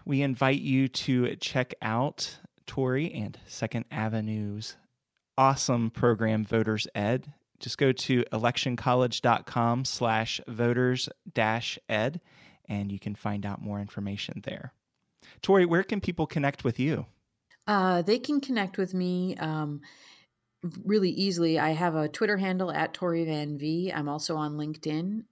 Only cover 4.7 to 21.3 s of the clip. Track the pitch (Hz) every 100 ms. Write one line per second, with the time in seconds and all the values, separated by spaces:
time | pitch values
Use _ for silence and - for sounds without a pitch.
4.7 | - _ _ _ _ _ - 135 135 -
5.7 | 120 113 - 120 110 110 110 104 113 110
6.7 | 107 - 101 104 127 143 - _ - 120
7.7 | - 139 127 - 123 - 110 120 - 131
8.7 | 120 131 123 123 - 123 113 - 123 117
9.7 | 120 131 - 120 110 113 - - 113 120
10.7 | 120 127 127 - - - 123 110 117 -
11.7 | - - 107 123 170 - - - _ -
12.7 | 101 101 98 107 104 104 101 101 98 107
13.7 | 101 98 - 98 98 - - - - 131
14.7 | - _ _ _ _ - - - 196 175
15.7 | 170 190 208 190 170 151 160 139 - 127
16.7 | 120 139 135 - _ _ _ _ _ -
17.7 | 202 185 175 175 247 247 285 277 226 190
18.7 | - 180 185 180 180 185 - 160 156 147
19.7 | 147 - - - - _ _ _ _ 175
20.7 | 156 190 208 180 - 196